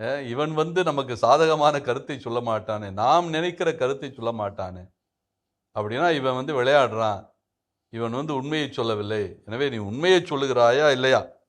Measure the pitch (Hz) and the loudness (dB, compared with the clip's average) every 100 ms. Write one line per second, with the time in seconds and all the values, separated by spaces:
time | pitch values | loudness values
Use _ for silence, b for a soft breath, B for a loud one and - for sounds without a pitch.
0 | 113 143 127 123 156 156 165 175 165 139 | -6 -6 -6 -4 -2 0 0 0 0 -2
1 | 123 113 113 151 160 151 147 143 - 131 | -4 0 4 6 6 4 2 2 -2 -4
2 | 139 131 - 120 117 107 101 107 101 98 | -6 -10 -4 -4 -2 -4 -2 -6 -6 -2
3 | 120 170 170 156 175 175 170 - 127 139 | 2 2 2 -2 -4 -2 -2 0 -2 -2
4 | 139 117 113 113 101 98 92 90 90 _ | -8 -8 -6 -4 -6 -6 -10 -10 -20 _
5 | _ _ _ _ _ _ _ 110 104 123 | _ _ _ _ _ _ _ -6 -4 0
6 | 170 147 131 127 139 139 127 143 120 110 | 0 2 0 -2 -2 0 4 4 4 0
7 | 110 98 - _ _ _ _ _ _ 113 | -2 -2 -10 _ _ _ _ _ _ -8
8 | 117 123 156 135 139 156 139 - 113 104 | -6 -4 -4 -4 -4 -4 -4 -4 -2 -2
9 | 104 107 95 - - 120 143 117 101 123 | -4 -4 -6 -10 -10 -4 -4 -4 -6 -2
10 | 180 180 170 143 139 123 117 131 151 127 | 2 2 2 -4 0 4 4 6 4 4
11 | 131 117 - - | 4 2 0 -14